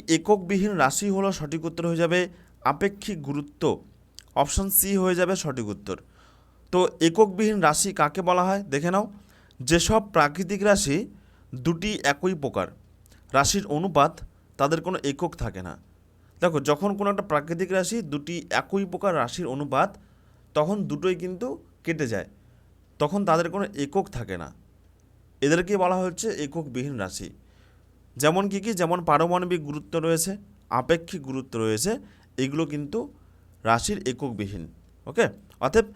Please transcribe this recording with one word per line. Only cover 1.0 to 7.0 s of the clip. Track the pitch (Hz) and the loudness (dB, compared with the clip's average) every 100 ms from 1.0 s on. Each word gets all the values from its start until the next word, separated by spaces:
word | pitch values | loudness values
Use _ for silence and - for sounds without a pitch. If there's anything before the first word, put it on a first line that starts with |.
| 202 190 | -2 0
হলো | 196 170 | 0 -2
সঠিক | 151 165 165 | -4 -6 -6
উত্তর | 165 170 | -4 -2
হয়ে | 165 | 0
যাবে | 165 180 175 - - _ 127 | 2 2 0 -6 -20 _ -2
আপেক্ষিক | 147 196 202 - 180 139 | 0 -2 -2 -8 -8 -6
গুরুত্ব। | 143 143 - 156 101 - - _ - - - | -6 -8 -2 0 0 -4 -20 _ -20 -4 0
অপশন | 147 - 196 196 | 2 0 0 0
সি | 190 196 | 2 2
হয়ে | 185 175 | 2 2
যাবে | 180 190 | 2 0
সঠিক | 160 131 107 | -2 -4 -4
উত্তর। | 101 101 90 - _ - _ _ _ - | -6 -8 -10 -10 _ -20 _ _ _ -2
তো | 180 180 - | 2 2 4